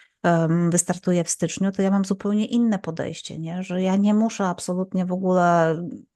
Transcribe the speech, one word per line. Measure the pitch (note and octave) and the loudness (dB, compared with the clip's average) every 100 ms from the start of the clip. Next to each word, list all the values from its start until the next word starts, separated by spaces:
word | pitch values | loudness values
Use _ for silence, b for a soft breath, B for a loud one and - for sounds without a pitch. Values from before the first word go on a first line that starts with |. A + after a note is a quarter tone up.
| B _ | B _
em, | F3 E3+ D#3+ E3+ E3+ | 0 2 2 2 2
wystartuję | F3 - F3+ - F3 | 0 0 -2 0 0
w | E3 | 0
styczniu, | - F3+ - G3 | -4 -4 -2 -4
to | G3 | 0
ja | G3 | 0
mam | G3 | 2
zupełnie | F#3+ G3 G3+ G#3 A3 | 0 -2 -2 -2 0
inne | A#3+ A#3 G3 | 0 2 0
podejście, | - E3 - E3 - D#3+ | -4 -6 -8 -8 -12 -10
nie? | D#3+ F3 | -8 -8
Że | F#3 F3+ | -6 -2
ja | F#3 G3 | 2 2
nie | G3+ | 4
muszę | G#3+ A3+ - F#3+ | 4 2 0 -4
absolutnie | F3 - F3+ F#3 F#3 F3+ | -4 -4 -4 -2 -2 -2
w | |
ogóle | F3+ F#3+ F3+ F3 E3+ E3 E3 F3 - - | -2 2 4 4 4 4 0 -6 -12 -18